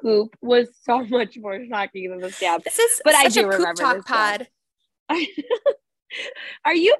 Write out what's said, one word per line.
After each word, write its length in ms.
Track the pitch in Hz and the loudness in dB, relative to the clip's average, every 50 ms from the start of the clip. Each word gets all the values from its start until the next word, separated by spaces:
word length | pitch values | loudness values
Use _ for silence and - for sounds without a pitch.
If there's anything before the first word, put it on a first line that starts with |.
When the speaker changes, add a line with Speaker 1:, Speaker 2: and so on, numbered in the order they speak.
Speaker 1:
poop 320 | - 226 214 208 220 226 _ - | -2 0 2 2 0 -2 _ -10
was 280 | 269 240 247 240 240 240 _ _ | -2 2 2 2 2 0 _ _
so 220 | - - 233 262 247 | -4 -2 -2 -2 0
<laughs> 0 | |
much 320 | 208 247 240 220 - - 247 | -2 -2 -2 -2 -2 -8 -14
more 220 | 208 202 196 196 247 | -10 -10 -10 -10 -10
shocking 440 | 233 233 208 196 190 - 190 185 180 | -8 -6 -6 -6 -6 -8 -12 -12 -10
than 100 | 185 180 | -10 -10
the 120 | 185 190 | -12 -12
stab. 320 | 202 - 190 175 170 165 - | -8 -4 -2 -2 -2 -2 -4
Speaker 2:
This 140 | - - - | -6 0 0
is 220 | 466 466 - - - | 2 2 0 2 2
Speaker 1:
But 100 | 302 311 | 4 6
I 100 | 285 277 | 6 6
Speaker 2:
such 100 | - 214 | 4 4
Speaker 1:
do 60 | 415 | 2
Speaker 2:
a 40 | 427 | 2
poop 80 | - 392 370 | 2 2 0
Speaker 1:
remember 240 | 349 339 339 330 | 0 0 -2 -2
Speaker 2:
talk 140 | 302 262 247 | 0 0 0
Speaker 1:
this 140 | - - - | -2 -2 -2
one. 280 | 254 220 214 208 208 208 | 0 0 0 0 -2 -4
Speaker 2:
pod. 100 | 247 _ _ _ _ _ _ _ _ _ _ _ _ - | -8 _ _ _ _ _ _ _ _ _ _ _ _ -4
Speaker 1:
<laughs> 160 | 311 349 302 - - - - - 466 440 - 554 - - _ _ _ _ _ - - - - - - - - - - - - | -4 -4 -4 -6 -8 -10 -4 -4 -4 0 0 -2 -2 -2 _ _ _ _ _ -16 -14 -12 -12 -12 -14 -14 -16 -16 -14 -4 0
Are 100 | 294 339 | 0 2
you 220 | 330 339 427 587 | 4 4 4 4